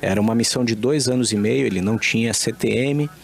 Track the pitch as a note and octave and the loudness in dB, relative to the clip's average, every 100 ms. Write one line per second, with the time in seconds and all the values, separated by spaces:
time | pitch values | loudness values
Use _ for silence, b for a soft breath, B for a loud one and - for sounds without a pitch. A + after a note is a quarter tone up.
0 | G2 G2 G#2+ A2+ A2+ C3+ A#2+ A2 B2 D3+ | 0 2 2 2 0 0 0 0 0 0
1 | B2 B2+ A#2 G#2+ G#2 B2+ C3 F#2 F#2+ A2+ | 0 0 0 0 0 2 0 0 0 0
2 | - A2+ A#2 G#2+ - A2+ B2 G#2+ C3+ C#3+ | 0 0 0 0 -4 -2 0 0 0 0
3 | D3 - | -4 -6